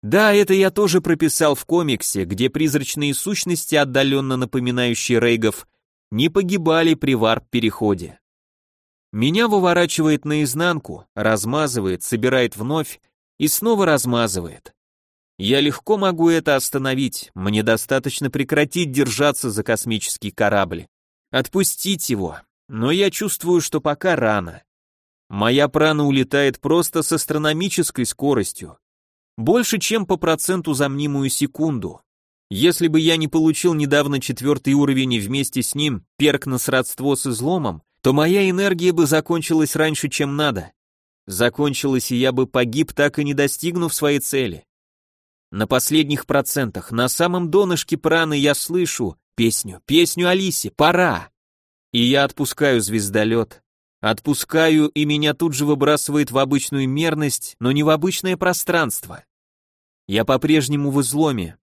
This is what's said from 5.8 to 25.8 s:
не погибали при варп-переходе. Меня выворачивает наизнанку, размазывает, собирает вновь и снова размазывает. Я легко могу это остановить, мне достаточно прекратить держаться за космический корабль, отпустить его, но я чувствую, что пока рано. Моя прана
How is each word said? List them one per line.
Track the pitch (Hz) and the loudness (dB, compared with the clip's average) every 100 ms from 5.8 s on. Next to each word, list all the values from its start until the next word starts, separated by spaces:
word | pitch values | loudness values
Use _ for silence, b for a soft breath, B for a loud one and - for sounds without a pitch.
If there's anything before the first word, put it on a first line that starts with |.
| _ _ _ | _ _ _
не | 107 156 | -2 0
погибали | 165 185 196 160 160 165 | 2 0 0 2 2 2
при | 156 151 | 2 0
варп-переходе. | 127 110 113 - 123 113 - 107 95 85 - _ _ _ _ _ _ _ _ _ | 2 2 0 -2 0 0 0 -2 -2 -4 -16 _ _ _ _ _ _ _ _ _
Меня | 104 123 170 233 | -2 0 2 2
выворачивает | 208 180 175 175 - 156 147 | 2 2 2 2 2 2 2
наизнанку, | 147 151 147 131 175 165 - - - | 0 -2 -2 0 -2 -2 -6 -16 -14
размазывает, | - 107 110 104 139 151 123 95 90 | -4 0 0 0 -2 -2 -2 -2 -4
собирает | - 117 123 131 120 - | -4 -2 2 2 0 -2
вновь | 117 156 151 - _ _ _ _ | -4 -4 -4 -10 _ _ _ _
и | 151 | -2
снова | - 220 220 185 | 0 0 2 4
размазывает. | 147 123 120 113 92 85 82 - _ _ _ _ _ _ _ | 2 2 0 0 -2 -8 -14 -20 _ _ _ _ _ _ _
Я | 98 135 | 0 2
легко | 147 - - 214 | 2 -2 -2 0
могу | 196 170 165 | 0 2 2
это | 165 156 139 | 2 2 0
остановить, | - 143 131 131 135 - - | 0 -4 -2 -2 -2 -6 -14
мне | - 92 107 | -6 -2 0
достаточно | 110 113 - 135 135 - 139 | 2 0 0 -2 -2 -6 -6
прекратить | 139 135 147 147 170 165 | -4 -2 0 0 -2 -2
держаться | 131 135 107 147 139 131 | 0 0 2 0 0 -4
за | 104 | -4
космический | 104 113 - 110 - - 101 | -2 -2 -2 -4 -4 -8 -10
корабль, | - 104 101 92 87 - _ _ _ _ | -2 0 2 0 -4 -14 _ _ _ _
отпустить | 127 131 185 196 - 185 190 - | -4 -2 0 -2 -2 -4 -4 -2
его, | 113 90 82 - _ _ | -4 -4 -10 -20 _ _
но | 110 117 | -4 0
я | 170 196 | 2 0
чувствую, | - 208 - 170 175 | 0 -6 -4 0 0
что | 160 160 | 0 -4
пока | 156 143 185 165 | -2 -2 0 0
рано. | 113 107 87 82 _ _ _ _ _ _ _ | 2 0 -4 -12 _ _ _ _ _ _ _
Моя | 98 107 131 143 | -2 2 2 2
прана | 151 | 2